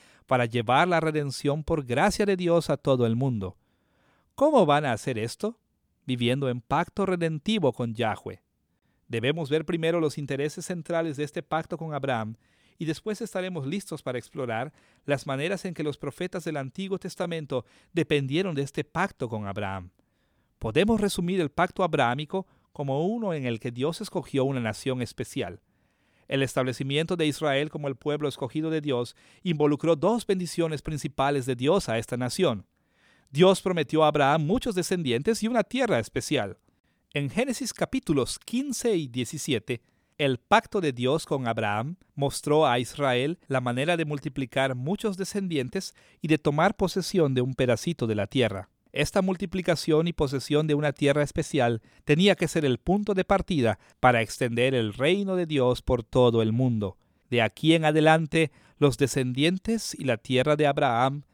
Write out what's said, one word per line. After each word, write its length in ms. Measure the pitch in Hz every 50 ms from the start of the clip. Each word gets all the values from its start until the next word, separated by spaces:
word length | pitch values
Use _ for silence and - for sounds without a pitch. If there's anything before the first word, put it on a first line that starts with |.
| _ _ _ _ _ -
para 180 | 135 123 120
llevar 400 | 117 113 120 110 107 127 143 175
la 140 | 185 175 165
redención 640 | 156 160 151 151 143 139 127 - - 143 139 156 147
por 200 | - 165 156 135
gracia 400 | 120 120 135 175 208 190 - 214
de 120 | 202 196
Dios 340 | 180 180 170 170 170 156 -
a 60 | 147
todo 280 | - - 147 135 127 120
el 100 | 113 113
mundo. 420 | 120 135 135 123 107 95 90 - _ _ _ _ _ _ _ _ _ _ _ _ _ _ _ _
¿Cómo 280 | - 277 311 302 247 185
van 200 | 147 143 147 151
a 80 | 135 117
hacer 260 | 104 - 143 127 110
esto? 400 | 110 117 - - - 214 233 _ _ _ _ _ _ _ _ _ _
Viviendo 420 | - 127 120 120 117 127 139 143 131
en 120 | 123 123
pacto 440 | - - 135 151 180 - - - 196
redentivo 680 | 190 185 175 170 165 160 147 - - 220 214 160 131 110
con 220 | - 123 117 110
Yahweh. 500 | 110 117 110 101 - - 101 95 - _ _ _ _ _ _ _ _ _ _ _ _ _ -
Debemos 420 | 117 113 107 131 156 170 160 123
ver 140 | 147 160 160
primero 340 | 151 175 170 160 160 165 175
los 180 | 160 147 -
intereses 480 | 156 143 135 139 131 143 151 - - 165
centrales 520 | - 185 170 156 - 170 165 165 165 143
de 80 | 127 147
este 180 | 143 - 175 -
pacto 340 | - - 160 160 - 175
con 160 | 156 165 160 151
Abraham 440 | 139 135 135 127 113 110 107 113 - _ _ _ _ _ _ _ -
y 60 | 165
después 360 | 151 160 - - 220 214 -
estaremos 460 | 233 - - 190 180 185 185 160 135
listos 360 | 135 175 202 - - 160 147 -
para 160 | 139 123 123
explorar 540 | - - - 151 131 117 113 113 127 151 - _ _ _ _ _ _
las 220 | - 143 131 -
maneras 380 | 143 135 135 143 175 202 175 -
en 100 | 185 165
que 80 | - 156
los 160 | 151 139 -
profetas 460 | - 143 - - 175 180 - 180 156
del 120 | 175 156
Antiguo 420 | 143 135 135 - - 190 190 190 180
Testamento 640 | - 185 - - 185 175 165 160 151 131 139 127 - _ _ _ _ _ -
dependieron 640 | 165 151 - 156 147 139 131 139 165 190 190 160
de 80 | 139 139
este 220 | 139 - 165 143
pacto 440 | _ - 160 185 202 - - 131 113
con 180 | 113 107 104
Abraham. 440 | 98 98 104 104 95 98 95 87 90 _ _ _ _ _ _ _ _ _ _ _ _ _ -
Podemos 420 | - 113 110 147 196 220 226 208
resumir 400 | 208 196 - - 175 175 190 190
el 100 | 165 139
pacto 320 | - - 175 180 - - 185
abrahámico 640 | 170 156 147 131 117 123 143 151 - - 190 185 _ _ _ _ _ _
como 320 | - 143 139 135 143 165
uno 300 | 190 226 240 226 196 165
en 100 | 147 131
el 160 | 123 117 110
que 100 | - 127
Dios 300 | 120 120 131 156 165 -
escogió 440 | 220 - - 185 - - - 135 127
una 160 | 135 139 127
nación 420 | 117 110 104 - - 135 127 127 120
especial. 580 | - - - 127 - - 139 107 87 87 - _ _ _ _ _ _ _ _ _ _ _ _ _
El 160 | - - 135 135
establecimiento 760 | 127 - 143 127 131 120 - 139 135 139 147 165 160 185
de 100 | 170 160
Israel 420 | 151 139 - 160 151 135 139 151 156
como 200 | - 156 147 143
el 80 | 131
pueblo 320 | - - 147 147 147 151 143
escogido 420 | - - 139 120 - 156 156 160
de 100 | 160 156
Dios 340 | 147 147 131 120 123 - - _ _ _ _ _ -
involucró 520 | 180 165 143 151 147 147 143 - 160 170
dos 320 | 143 147 196 233 240 -
bendiciones 540 | - 196 185 180 160 - - 165 160 160 -
principales 640 | - - 156 143 - 147 - - 135 143 147 139 123
de 100 | 131 127
Dios 360 | 120 127 143 180 202 - -
a 80 | 113 113
esta 180 | 110 - 127
nación. 500 | 120 127 120 - - 185 151 113 98 - _ _ _ _ _ _ _ _ _ _ _ _ _
Dios 300 | 135 139 175 190 190 -
prometió 440 | - 190 185 170 147 - - 156 156
a 40 | 151
Abraham 380 | 151 151 139 135 147 165 151
muchos 280 | 147 202 165 - 254 202
descendientes 680 | 180 170 - 190 180 160 127 113 120 143 220 226 - 208
y 60 | 226
una 160 | 254 233 196
tierra 340 | - - 254 269 226 165 120
especial. 600 | 107 - - 131 - - 151 131 104 98 90 - _ _ _ _ _ _ _ _ _ _ -
En 160 | 147 143 135
Génesis 460 | - 190 254 277 233 - 269 214 -
capítulos 640 | - 170 - - 135 - - 156 139 120 - - -
quince 580 | - - - 247 277 294 233 - - 240 214
y 120 | 170 151 127
diecisiete, 760 | 117 127 123 - - 143 - - 131 107 - - 123 113 _ _ _ _ _ _ _
el 220 | - 151 139 131 -
pacto 420 | _ - 202 226 226 - - 208
de 120 | 175 147 127
Dios 340 | 120 123 127 147 160 -
con 220 | - 156 135 127 117
Abraham 480 | 113 113 110 104 101 107 117 147 180 - _ _ -
mostró 520 | - 143 139 - - - 147 147 156 156
a 120 | 135 120 123
Israel 600 | 127 - - - 143 135 123 123 131 151 175 - _ -
la 120 | 139 131
manera 380 | 127 123 120 127 143 165 175 165
de 80 | 160
multiplicar 680 | 147 147 143 - 156 131 139 135 117 - 139 135 135 131
muchos 440 | 123 127 147 202 - - 214 190 175
descendientes 760 | 190 - - 208 196 185 165 143 123 127 - 190 - - - _ _ _ _ _ -
y 60 | 151
de 100 | 160 151
tomar 380 | - 151 143 151 170 202 -
posesión 580 | - 202 175 - 196 170 - - 185 156 139 131
de 80 | 127 123
un 120 | 135 127
pedacito 520 | - 135 123 120 - - 170 170 - 127
de 80 | 110 110
la 120 | 104 101
tierra. 440 | - - 135 120 104 98 95 92 - _ _ _ _ -
Esta 300 | - 151 - - 202 185
multiplicación 840 | 185 190 170 202 170 185 190 160 - 165 - - - 156 151 165
y 60 | 175 165
posesión 540 | - 156 131 139 135 - - 143 147 156
de 80 | 151 147
una 180 | 143 151 147 135
tierra 300 | - 143 139 139 151 147
especial 580 | 143 - - 147 - - 147 120 120 117 110 - _ _ _ -
tenía 300 | - 147 156 190 202 180
que 120 | - 175
ser 200 | 156 - 165 151
el 100 | 135 123 -
punto 360 | - - 180 208 208 220 202
de 100 | 185 180
partida 540 | - 202 190 - - 190 147 120 110 98 - _ _ _ _
para 200 | - 123 120 117
extender 540 | 113 - - - 135 120 117 117 120 135 135
el 180 | 123 113 107 101
reino 420 | 120 131 156 180 202 202 190 185
de 120 | 180 175
Dios 340 | 156 156 135 123 127 123 -
por 220 | - - 131 117 117
todo 400 | _ - 131 123 120 113 113 110
el 100 | 110 110
mundo. 460 | 120 131 127 117 110 104 95 - _ _ _ _ _ _ -
De 100 | 123 117
aquí 340 | 110 107 - - - 156 160
en 120 | 165 160
adelante, 680 | 151 151 156 156 156 160 160 165 147 - 165 160 143 _ _ _ _ _
los 220 | - 147 143 123 -
descendientes 960 | 143 120 - 143 127 127 123 131 147 165 185 185 - - 226 220 - - - -
y 60 | -
la 140 | 131 117 107
tierra 380 | - - 127 123 131 147 151
de 100 | 147 151
Abraham 560 | 143 139 147 147 135 117 117 127 135 139 143 139 _